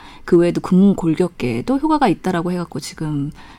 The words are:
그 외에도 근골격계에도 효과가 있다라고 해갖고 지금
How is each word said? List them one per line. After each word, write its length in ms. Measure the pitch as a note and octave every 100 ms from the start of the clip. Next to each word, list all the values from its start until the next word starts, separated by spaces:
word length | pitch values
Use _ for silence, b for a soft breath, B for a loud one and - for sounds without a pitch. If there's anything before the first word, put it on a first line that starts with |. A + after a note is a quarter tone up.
| B B -
그 120 | F3
외에도 240 | F3 E3+
근골격계에도 1160 | - F#3 G3+ F#3 E3 D#3 F3+ - B2 A2+ B2+ C4+
효과가 280 | D#4 D#4 C4
있다라고 440 | D#3 F#3+ F3+ F3
해갖고 280 | F3+ E3+ D3
지금 520 | - - D#3 D3 C#3+ - B